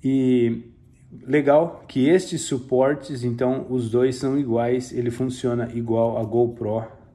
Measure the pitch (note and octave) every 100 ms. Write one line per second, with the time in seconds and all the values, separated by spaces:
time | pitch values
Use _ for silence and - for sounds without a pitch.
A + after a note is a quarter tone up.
0 | C3+ C3+ B2+ B2+ A#2 A#2 - - - _
1 | - - - D3 C#3 C#3+ E3+ - - C3+
2 | C3 F#3 F#3 E3 - C3+ B2 B2+ C3+ D3
3 | - C3+ A#2+ A#2 B2+ C3 - B2+ A#2 A#2
4 | C3 B2+ C3+ C#3 C3+ A#2 A#2+ B2 B2 -
5 | A#2+ A#2 B2+ B2 B2+ A#2+ A#2 A#2 A#2 A2+
6 | A#2 A#2 A2 A#2 A#2+ A#2+ G#2+ A2 A2+ -
7 | -